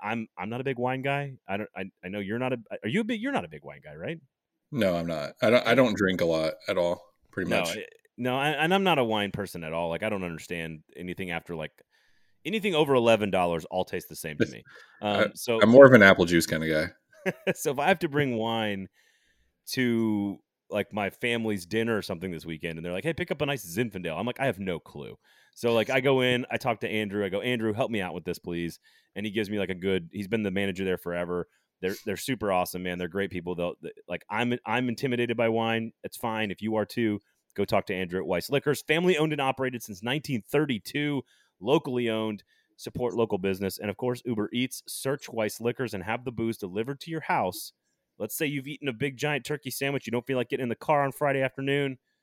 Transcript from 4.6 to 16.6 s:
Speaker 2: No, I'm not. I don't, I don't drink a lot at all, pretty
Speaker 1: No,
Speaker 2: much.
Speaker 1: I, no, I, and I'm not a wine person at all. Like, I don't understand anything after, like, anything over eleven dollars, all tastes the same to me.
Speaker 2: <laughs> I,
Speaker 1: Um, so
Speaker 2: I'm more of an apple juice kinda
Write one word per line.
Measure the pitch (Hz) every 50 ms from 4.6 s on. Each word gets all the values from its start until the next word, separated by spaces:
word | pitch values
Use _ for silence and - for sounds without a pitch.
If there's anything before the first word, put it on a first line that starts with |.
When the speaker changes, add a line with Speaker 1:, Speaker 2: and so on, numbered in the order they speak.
| _ - -
Speaker 2:
No, | 120 110 95 87
I'm | 85 85
not. | 85 82 76 71 - - -
I | - 110
don't, | 113 120 - 113
I | 120
don't | 127 131 120 107
drink | - 101 92 92 85
a | 87
lot | 82 82 80 80 80 78 - -
at | - 101
all, | 90 87 87 87 - - - _ _ _ _
pretty | - - 92 87
Speaker 1:
No, | 87 87
Speaker 2:
much. | 90 85 85
Speaker 1:
I, | 107 - - - _ _ _ _ -
no, | 123 127 123
I, | 135 139 151
and | 151 139 156 165 190
I'm | 196 196
not | 185 170 143
a | 123
wine | 113 110 107 101 101
person | - - 101 90 - 87 82
at | 78 80
all. | 82 85 85
Like, | 82 82 101
I | 110
don't | 107 98 92
understand | 87 82 78 - - 90 85 82 82 80 78 - _ -
anything | - 87 90 87 - 95 90 85
after, | 82 - - 87
like, | 80 78 76 _ _ - _ _ _ _ _ _ _ _ _ _ _ -
anything | 151 202 226 180 214 175
over | 151 156 143 139
eleven | 127 117 117 113 107 107 101
dollars, | 92 92 90 87 85 82 78
all | - - 92 90
tastes | - - 90 - -
the | 80
same | - - 80 76 71
to | -
me. | 73 62 57 - - - - -
Speaker 2:
<laughs> | - _ - -
I, | 104 104 101 110
Speaker 1:
Um, | 104 -
so | - - - 117 113
Speaker 2:
I'm | 104 110
more | 117 131 139
of | 131 127
an | 117 101
apple | 98 95 92 92
juice | 82 87 85 78
kinda | - 85 80